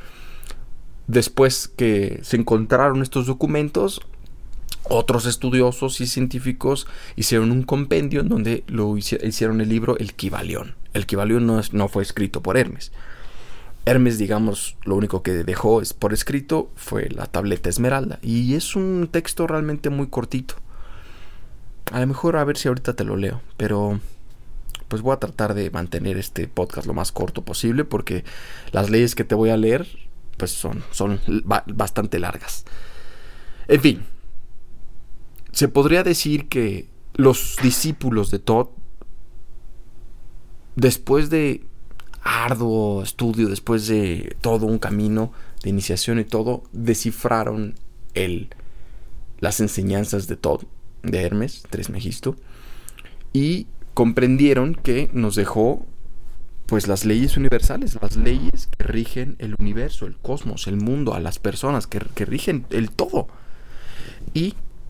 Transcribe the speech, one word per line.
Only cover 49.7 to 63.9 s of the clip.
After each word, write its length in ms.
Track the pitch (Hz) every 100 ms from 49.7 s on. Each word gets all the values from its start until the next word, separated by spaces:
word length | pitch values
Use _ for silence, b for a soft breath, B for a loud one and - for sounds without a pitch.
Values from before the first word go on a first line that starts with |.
| - 98 98 107 101 92
de 80 | 80
Thoth, 260 | - 67 - - - -
de 180 | 92 92
Hermes 440 | 90 104 117 - -
Trismegisto, 680 | - 90 101 - - 131 - B B B B B B B B -
y 340 | 135 147 180 - - -
comprendieron 840 | - 117 113 127 131 143 131 127 -
que 340 | - 123 -
nos 220 | 127 107
dejó, 500 | 101 98 110 117 151 - - - - - - - - -
pues, 200 | 107 98
las 180 | 98
leyes 320 | 107 110 139 139
universales, 640 | 131 117 - - 254 110
las 160 | 101 110
leyes 520 | 113 135 127 - -
que 160 | -
rigen 500 | - 110 117 131 135 123
el 160 | 110 104
universo, 480 | 104 110 131 - 98
el 100 | -
cosmos, 520 | - 143 110 - 98
el 80 | 101
mundo, 380 | 107 139 123
a 60 | 95
las 200 | 85 -
personas, 480 | 101 - 135 135 -
que, 100 | 104 -
que 100 | -
rigen 420 | 101 131 - 147 123
el 220 | 113 110
todo. 340 | - - - - B B B B B B